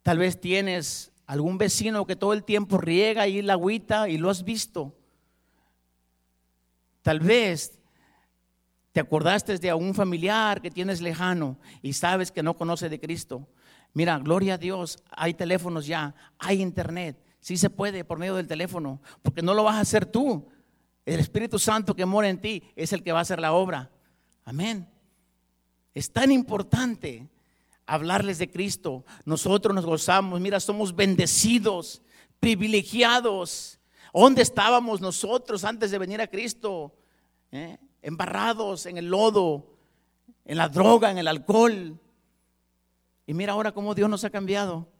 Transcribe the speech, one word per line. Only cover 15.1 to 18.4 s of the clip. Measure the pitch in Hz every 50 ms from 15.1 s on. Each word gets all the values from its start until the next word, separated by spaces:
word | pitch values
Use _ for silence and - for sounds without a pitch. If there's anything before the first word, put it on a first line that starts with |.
| - - 160 170 170
teléfonos | - 185 170 185 180 175 180 170 160 147
ya, | 147 165 160 151 143 139 _ - _ _
hay | _ - 180 202 190
internet. | 190 180 175 180 170 131 165 180 180 160 135 _ _ _ _ _
Sí | _ - 180
se | 170 180 190
puede | - - 196 208 196 185 160
por | - 170 160
medio | 175 190 190
del | 185